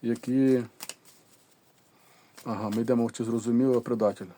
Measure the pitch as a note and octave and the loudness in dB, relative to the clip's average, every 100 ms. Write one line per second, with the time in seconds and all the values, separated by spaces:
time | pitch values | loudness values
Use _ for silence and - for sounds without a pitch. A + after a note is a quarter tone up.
0 | A#2 A#2 - C3 C3+ C3 A2+ _ - - | -2 -4 -2 2 4 2 -2 _ -16 -16
1 | - - _ _ _ _ _ _ _ _ | -20 -20 _ _ _ _ _ _ _ _
2 | _ _ _ - - G#2+ G#2+ G#2 A#2 A#2+ | _ _ _ -16 -8 -6 -4 -4 0 2
3 | A#2 - A2+ A2+ A2 A#2 C3 B2 A#2+ A#2 | 0 -2 -4 -2 0 2 4 2 0 0
4 | G#2+ G2 F#2 | 0 0 -10